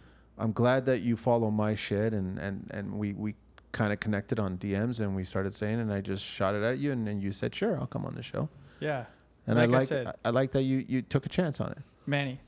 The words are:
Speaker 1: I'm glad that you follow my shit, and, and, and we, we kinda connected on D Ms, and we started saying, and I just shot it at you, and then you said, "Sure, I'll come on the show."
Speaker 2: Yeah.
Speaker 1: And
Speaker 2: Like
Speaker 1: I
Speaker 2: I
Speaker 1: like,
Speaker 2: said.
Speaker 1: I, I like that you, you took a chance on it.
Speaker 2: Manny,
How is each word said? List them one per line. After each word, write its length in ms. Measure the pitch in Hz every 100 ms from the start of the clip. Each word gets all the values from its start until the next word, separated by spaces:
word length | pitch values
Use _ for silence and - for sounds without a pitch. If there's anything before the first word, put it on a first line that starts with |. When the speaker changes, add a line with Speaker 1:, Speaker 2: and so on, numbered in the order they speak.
| - - - -
Speaker 1:
I'm 120 | 110
glad 340 | 107 123 131 127
that 140 | 123
you 160 | 120 113
follow 340 | 127 117 110
my 240 | 107 107
shit, 380 | 107 - 101 110
and, 240 | 107 92 95
and, 300 | 98 98 -
and 200 | - 101 101
we, 160 | 104
we 200 | 98 107 - - - -
kinda 240 | - 107 104
connected 420 | 110 101 - 113
on 160 | 98 90
D 120 | 101
Ms, 260 | 98 120 117
and 160 | 101 95
we 80 |
started 280 | 92 95 95
saying, 280 | - 107 117
and 120 | 110
I 80 | 101
just 240 | 98 98
shot 300 | - - 98
it 80 | 104
at 160 | 113 131
you, 140 | 143
and 120 | 123
then 160 | 107 101
you 120 | 98
said, 200 | 98 113
"Sure, 240 | - - 139
I'll 120 | -
come 180 | - -
on 80 |
the 80 | -
show." 260 | - - 151 - - -
Speaker 2:
Yeah. 280 | 151 135 113 - _ _ -
Speaker 1:
And 80 | 117
Speaker 2:
Like 120 | 120
Speaker 1:
I 20 |
Speaker 2:
I 60 | 127
Speaker 1:
like, 100 | 135
Speaker 2:
said. 180 | 143 120
Speaker 1:
I, 60 | - 113
I 40 |
like 220 | 123 135
that 100 | 139
you, 220 | 135 131 -
you 160 | 127
took 240 | - 139 -
a 20 |
chance 320 | - 170 -
on 120 | -
it. 60 | - - _ -
Speaker 2:
Manny, 340 | 143 139 131